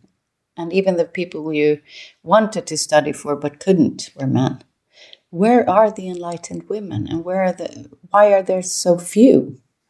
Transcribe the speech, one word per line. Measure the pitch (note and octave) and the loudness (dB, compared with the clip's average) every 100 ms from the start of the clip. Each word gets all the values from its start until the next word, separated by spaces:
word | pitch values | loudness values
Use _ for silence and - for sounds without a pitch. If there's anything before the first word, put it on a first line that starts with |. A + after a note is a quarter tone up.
| _ _ _ _ _ - | _ _ _ _ _ -14
And | E3+ | -4
even | F3+ F#3+ F3 | -2 0 0
the | E3+ | -4
people | - F3 D#3+ D#3 | -6 -10 -10 -6
you | D3+ D3 D3+ _ - - _ | 0 0 0 _ -20 -20 _
wanted | E3 G#3 G#3+ F#3+ - | 0 2 2 -4 -8
to | D#3 | -8
study | - D3+ D3 | 0 0 0
for | C#3 D3 C#3+ | -4 -6 -6
but | D3 - | -6 -6
couldn't | - F#3 A2 - - - | 0 2 2 -2 -14 -8
were | C3+ | -2
men. | B2 C3 C3 _ _ _ _ - _ _ | 0 -2 -4 _ _ _ _ -20 _ _
Where | E3+ G#3 B3 - | -2 2 2 4
are | F#3+ A3 | 2 2
the | G#3 F#3 | 0 -10
enlightened | F3 E3+ E3+ - F3 - | -10 -10 -12 -12 -14 -10
women? | G#3 G3+ - - | -10 -8 -8 -6
And | E3 E3+ | -8 -4
where | F#3 | -2
are | F#3+ | -2
the, | F3+ E3+ - - - - | -2 -8 -12 -20 -20 0
why | G3+ G#3 | 4 6
are | G3 | 4
there | F#3+ F#3 | 2 -2
so | F#3 - F#3 F3 | -4 -4 0 0
few? | F3 G3+ B3+ - - - _ _ | 0 4 6 6 0 -10 _ _